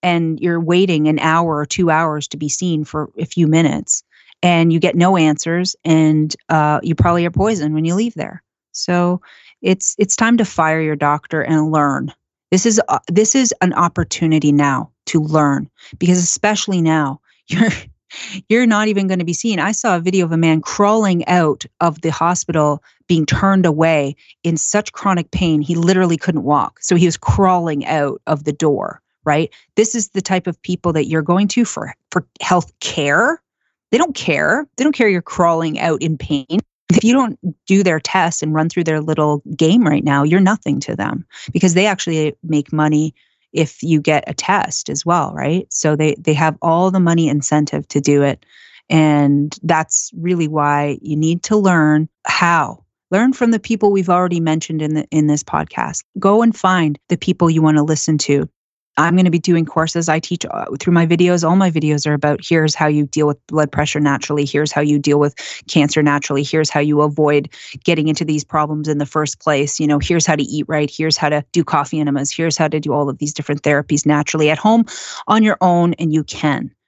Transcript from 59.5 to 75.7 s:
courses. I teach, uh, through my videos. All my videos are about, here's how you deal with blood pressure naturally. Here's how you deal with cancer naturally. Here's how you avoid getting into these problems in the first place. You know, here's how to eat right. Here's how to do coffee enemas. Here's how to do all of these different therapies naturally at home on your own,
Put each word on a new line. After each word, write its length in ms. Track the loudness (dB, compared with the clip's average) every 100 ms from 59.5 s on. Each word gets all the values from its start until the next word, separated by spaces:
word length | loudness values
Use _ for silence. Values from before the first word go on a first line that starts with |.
| 2
courses. 460 | 2 -2 -2 -2 -2
I 80 | -2
teach, 260 | -2 -8
uh, 220 | -8 -10 -8 -6
through 140 | 2
my 140 | 2 2
videos. 420 | 2 2 2 2
All 80 | 2
my 140 | 2
videos 360 | 2 0 0 0
are 60 |
about, 280 | 0 0 -2
here's 300 | 0 2 2
how 120 | 0 0
you 200 | 0 0
deal 200 | 0 0
with 120 | -2 _
blood 260 | -2 0
pressure 280 | -2 -2 0
naturally. 440 | 0 0 -2 -4
Here's 280 | -2 -2 -2
how 100 | -2
you 160 | 0 0
deal 220 | 2 2
with 160 | 2 -2 -16 -16 -2
cancer 340 | 0 2 2
naturally. 400 | 2 0 -2 -4
Here's 260 | -2 -2 0
how 120 | 0
you 200 | 0 2
avoid 480 | 2 2 2 2 -2 -14 -20 -6
getting 240 | -2 0 0
into 180 | -2 -2
these 180 | -4
problems 440 | -2 -2 -2 -4 -4
in 100 | -4
the 80 | -2
first 340 | -2 -4 -4
place. 400 | -2 0 0 -2
You 60 | 0
know, 140 | 0
here's 260 | 0 0 2
how 100 | 0
to 60 |
eat 240 | -2 -4 -4
right. 220 | -2 -2
Here's 220 | -2 -4 -2
how 140 | -2
to 120 | -2 -2
do 120 | -2
coffee 360 | 0 -2 -2 -2
enemas. 300 | -2 -2 -4
Here's 280 | -4 -4 0
how 100 | -2
to 120 | -2
do 120 | -2
all 160 | -2 -2
of 100 | -4
these 140 | -8
different 300 | -8 -6 -4
therapies 420 | 0 0 0 -2
naturally 460 | 2 0 0 0 0
at 80 | 2
home 260 | 2 2 2 -4 -16 -16 0
on 160 | 2
your 140 | 2 2
own, 340 | 2